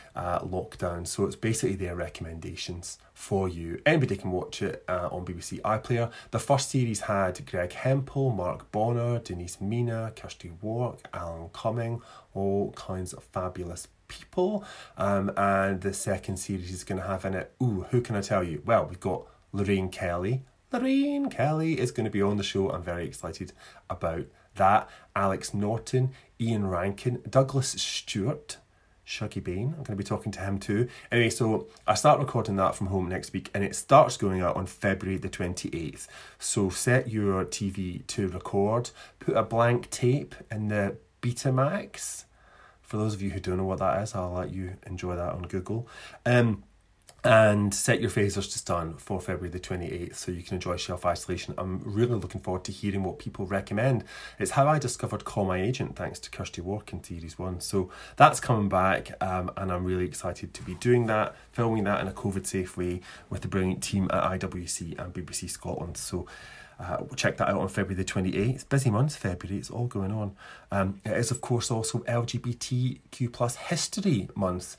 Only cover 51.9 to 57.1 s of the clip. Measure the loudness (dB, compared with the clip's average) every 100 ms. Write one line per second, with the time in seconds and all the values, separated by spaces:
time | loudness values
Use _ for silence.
51.9 | 2 2 2 -2 -6 -4 -4 -4 -4 -2
52.9 | 0 -2 -4 -8 -6 -4 -4 -2 2 2
53.9 | 2 -2 -12 -16 -4 0 4 4 4 2
54.9 | -2 -4 -4 -4 0 2 2 2 0 -4
55.9 | -4 -8 -8 -10 -10 -8 -8 -6 -6 -6
56.9 | -10 -10